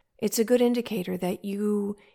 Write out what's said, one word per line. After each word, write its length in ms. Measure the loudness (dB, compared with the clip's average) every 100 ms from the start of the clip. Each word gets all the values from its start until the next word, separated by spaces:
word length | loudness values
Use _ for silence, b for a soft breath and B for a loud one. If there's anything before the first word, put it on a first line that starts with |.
| b -6
it's 200 | -2 0
a 60 |
good 160 | 4 4
indicator 560 | 4 2 -2 -4 -4 -4
that 280 | -4 -4
you 520 | -6 -4 0 0 -2 -6 b